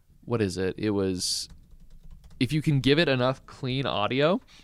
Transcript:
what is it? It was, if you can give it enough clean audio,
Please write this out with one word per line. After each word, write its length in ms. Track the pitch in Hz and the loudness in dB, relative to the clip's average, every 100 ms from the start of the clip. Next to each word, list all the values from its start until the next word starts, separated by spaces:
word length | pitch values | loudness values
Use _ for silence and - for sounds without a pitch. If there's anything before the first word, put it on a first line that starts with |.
| _ - | _ -20
what 180 | - 117 | -6 -2
is 140 | 101 90 | 0 0
it? 180 | 92 - | -2 0
It 140 | 107 | 0
was, 580 | 101 95 92 - - - - - - - - - - - - | 0 0 -2 -4 -4 -8 -16 -20 -20 -20 -20 -20 -20 -20 -6
if 140 | 117 | -2
you 80 | 156 | 0
can 180 | 151 143 | 2 2
give 200 | 127 143 | 4 4
it 100 | 170 | 4
enough 360 | 127 127 135 - | 2 0 -2 -10
clean 400 | - 131 131 120 | -10 -6 -4 -2
audio, 540 | 92 104 127 151 208 - - | 0 0 2 2 2 -2 -20